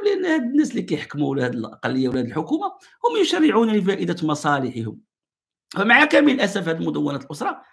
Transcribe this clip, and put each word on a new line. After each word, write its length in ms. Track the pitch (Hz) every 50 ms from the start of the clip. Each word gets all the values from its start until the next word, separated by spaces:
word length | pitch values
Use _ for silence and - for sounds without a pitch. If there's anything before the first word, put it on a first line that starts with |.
| 403
لأن 200 | 415 392 - 370
هاد 160 | 339 320 311
الناس 300 | 240 240 277 294 302 -
اللي 100 | 240 196
كيحكموا 480 | 180 - 156 - - - - 143 147 139
ولا 160 | 135 139 127
هاد 100 | 123 123
الأقلية 540 | 120 110 107 - - - 120 127 131 131 123
ولا 100 | 123 131
هاد 60 | 120
الحكومة 400 | 113 - 156 - - 311 320 403 392 - - - _ _ _ -
هم 160 | 480 466 427
يشرعون 500 | 349 - 349 359 311 285 196 226 233 220
لفائدة 560 | 214 208 180 190 190 - 180 170 170 - 160
مصالحهم. 720 | 151 151 147 - 147 143 139 131 120 123 117 110 113 - - _ _ _ _ _ _ _ _ _ _ _ _ _ _
فمع 360 | - 180 202 226 240 269 302
كامل 260 | 302 311 285 294 285
الأسف، 360 | 254 254 226 185 - 196 170
هاد 140 | 165 165 165
مدونة 360 | 170 160 151 151 147 143 143
الأسرة، 440 | 139 - - 151 147 - 392 320 - - _